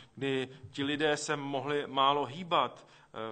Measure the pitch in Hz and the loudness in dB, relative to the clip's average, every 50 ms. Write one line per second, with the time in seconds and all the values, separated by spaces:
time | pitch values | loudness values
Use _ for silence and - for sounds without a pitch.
0 | - - - 117 135 135 135 131 127 127 135 - - - - 143 139 139 147 143 | -20 -16 -10 -4 -2 -2 0 -2 -2 -4 -8 -14 -18 -12 -6 -4 -4 -2 0 2
1 | 156 151 147 143 - - 151 143 139 139 143 135 127 143 147 147 139 123 131 139 | 2 2 2 2 0 -2 -2 -2 -2 -2 -4 -2 -2 -2 -2 -2 -2 0 2 4
2 | 135 139 143 147 139 120 131 175 185 170 175 151 131 117 - - - - - - | 6 6 6 4 2 -2 -4 -8 -4 0 2 2 2 2 -2 -8 -20 -20 -20 -20
3 | - _ - 113 110 113 | -20 _ -10 -8 -8 -8